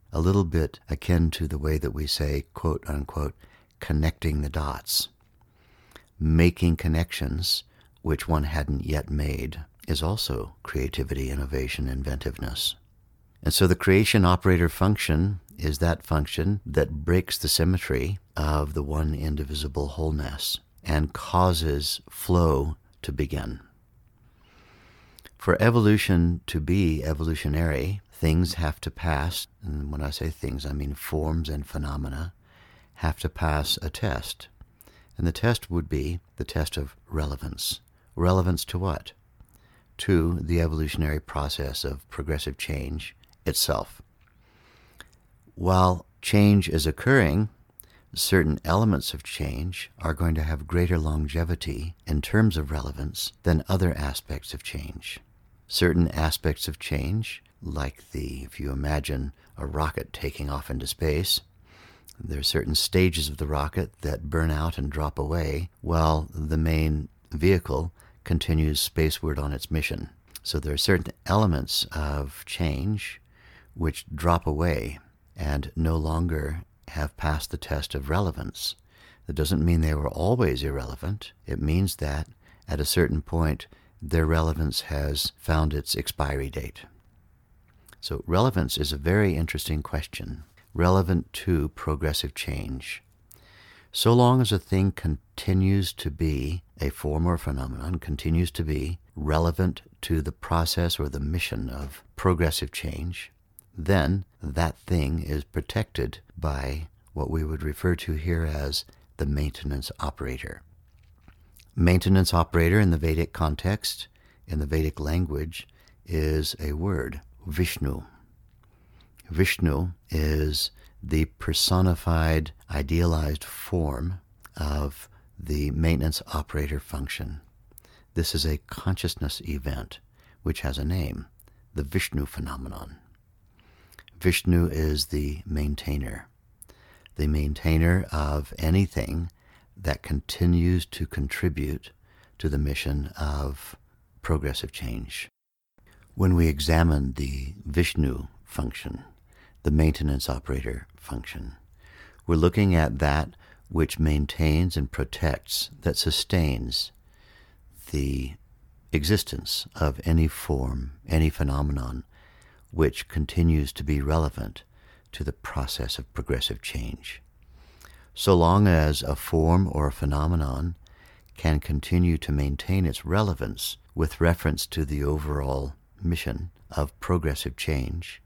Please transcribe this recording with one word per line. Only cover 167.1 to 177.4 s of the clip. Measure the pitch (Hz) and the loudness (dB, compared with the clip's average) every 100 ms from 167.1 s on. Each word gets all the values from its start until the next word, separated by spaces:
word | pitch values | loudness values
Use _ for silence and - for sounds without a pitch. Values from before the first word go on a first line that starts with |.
| - - _ - - - - - - - | -16 -20 _ -20 -20 -20 -20 -20 -20 -18
So | - - 90 | -2 6 8
long | 85 95 101 | 8 8 8
as | 82 76 73 | 6 6 2
a | 62 73 | -2 -4
form | - 80 80 87 92 | 0 2 4 4 4
or | 76 73 | 0 -2
a | |
phenomenon | - 73 71 78 85 71 65 85 85 - - - - - - | 0 -2 0 2 0 0 -2 -4 -6 -14 -20 -20 -20 -20 -4
can | 82 73 | 2 2
continue | - 73 - 90 87 78 | 0 -4 2 4 4 2
to | - | 0
maintain | 73 69 71 - 95 87 | 0 0 -2 0 2 2
its | - 80 | 0 -2
relevance | 95 104 71 57 52 - - _ | 0 0 0 -4 -6 -8 -10 _
with | - 78 - | -2 -2 2
reference | 85 85 80 - - | 2 4 0 -2 -4
to | - 71 | -4 -4
the | 73 | -2
overall | 71 76 73 73 67 67 69 - _ - | -2 -2 -2 -4 -2 -4 -4 -10 _ -8
mission | 85 85 - 58 85 - - | -4 -2 -2 -6 -8 -14 -8
of | - 73 - | -4 -4 -4
progressive | - 87 76 71 | 0 0 0 -2